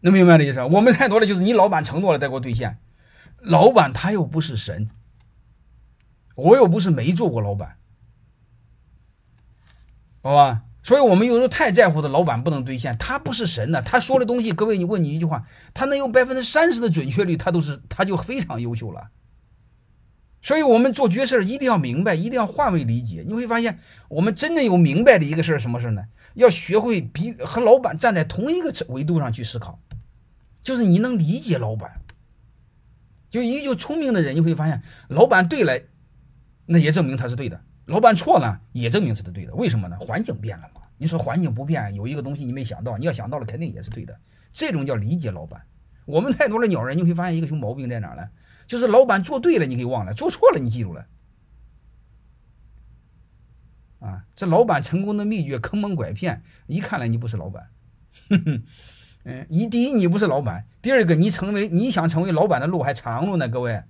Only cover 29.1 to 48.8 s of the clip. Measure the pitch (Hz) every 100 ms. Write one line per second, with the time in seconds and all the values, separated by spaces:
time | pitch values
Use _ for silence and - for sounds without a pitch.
29.1 | 170 131 113 113 120 85 80 _ - -
30.1 | _ _ _ _ _ - 254 214 175 247
31.1 | 233 151 233 240 139 110 110 - - -
32.1 | - _ _ _ _ _ _ _ _ _
33.1 | _ _ 226 240 269 285 202 - 311 285
34.1 | 208 147 143 165 165 156 135 - - -
35.1 | 139 254 190 180 302 175 131 - _ _
36.1 | _ _ _ _ _ - 165 151 156 131
37.1 | 131 123 120 127 - - _ - 180 233
38.1 | 196 294 381 120 92 - 120 117 123 127
39.1 | 107 95 90 80 - 165 113 90 90 -
40.1 | 143 226 104 104 85 - - - _ 160
41.1 | 165 135 139 165 113 139 156 104 98 113
42.1 | 147 135 143 127 135 117 110 120 107 160
43.1 | 117 110 143 110 117 165 104 - - -
44.1 | - _ _ _ - 311 170 139 120 104
45.1 | 175 127 90 78 - - _ _ _ -
46.1 | 147 254 - 285 220 233 151 120 151 170
47.1 | 170 180 165 156 151 110 131 127 120 90
48.1 | 62 95 _ _ _ _ 240